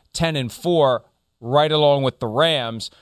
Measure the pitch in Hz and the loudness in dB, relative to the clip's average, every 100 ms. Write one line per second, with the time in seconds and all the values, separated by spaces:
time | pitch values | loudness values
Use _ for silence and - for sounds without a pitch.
0 | _ - 165 151 120 - 175 170 139 120 | _ -4 -4 -2 -6 -6 -2 2 2 0
1 | _ _ _ _ 117 143 151 151 147 143 | _ _ _ _ -2 0 2 2 2 2
2 | 131 - 117 117 165 151 117 113 - _ | 0 -4 -4 0 2 0 -4 -8 -12 _